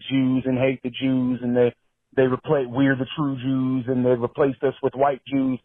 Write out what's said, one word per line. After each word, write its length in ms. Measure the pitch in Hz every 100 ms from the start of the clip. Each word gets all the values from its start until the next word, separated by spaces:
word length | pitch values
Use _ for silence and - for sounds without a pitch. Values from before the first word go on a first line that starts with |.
| -
Jews 340 | 135 131 131 127
and 120 | 127
hate 240 | 131 127
the 60 | 127
Jews, 500 | 120 135 127 127 123
and 140 | 123 123
they, 180 | 120 - _ _ _ -
they 60 |
replace, 440 | 131 127 - 151 123
we're 280 | 120 139 131
the 80 | 127 -
true 220 | 143 135
Jews, 480 | 127 131 131 131 120
and 180 | 131 123
they 40 |
replaced 520 | 123 117 - 143 131
us 100 | 139 -
with 100 | 135 123
white 260 | 139 135 -
Jews. 320 | 139 131 127